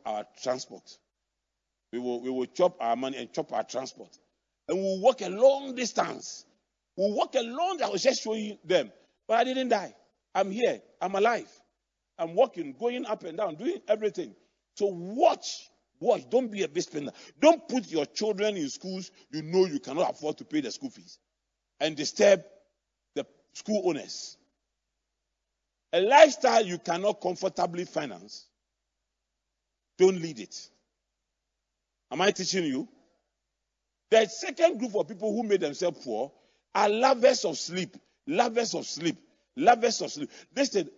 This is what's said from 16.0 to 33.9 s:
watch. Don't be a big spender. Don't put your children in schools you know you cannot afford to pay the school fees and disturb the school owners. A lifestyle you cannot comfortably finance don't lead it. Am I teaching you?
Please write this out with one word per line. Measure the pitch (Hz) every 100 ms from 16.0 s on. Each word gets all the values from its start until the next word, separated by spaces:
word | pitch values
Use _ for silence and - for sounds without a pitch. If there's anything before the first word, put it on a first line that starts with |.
watch. | 233 196 127
Don't | 233 247
be | 208
a | 160
big | 151
spender. | - 151 135 - - -
Don't | 294 330 -
put | 254 170
your | 156 143
children | - 214 196 214 196
in | 139
schools | - 185 185 180 - _
you | 151
know | 156 185 185
you | 143
cannot | 131 139 123
afford | - 151 151
to |
pay | 117 151
the | 123
school | - 131
fees | 107 85 - _ _ _ _ _ _
and | 156 147
disturb | 139 - 131 190 - - _ _ _ _ _
the | 139 - _ _
school | - - 208 180
owners. | 147 98 - - - _ _ _ _ _ _ _ _ _ _ _ _ _ _ _
A | 170
lifestyle | 196 277 311 - 254 226
you | 202 175
cannot | - 170 196 202
comfortably | 180 180 190 - 180 175
finance | 180 156 147 90 101 - - _ _ _ _ _ _ _ _ _ _ _ _ _ _ -
don't | 185 185
lead | 165 127
it. | 98 - - _ _ _ _ _ _ _ _ _ _ _ _ _ _
Am | 139
I | 196
teaching | 202 175 185
you? | 160 131 - _ _ _ _ _ _ _ _ _ _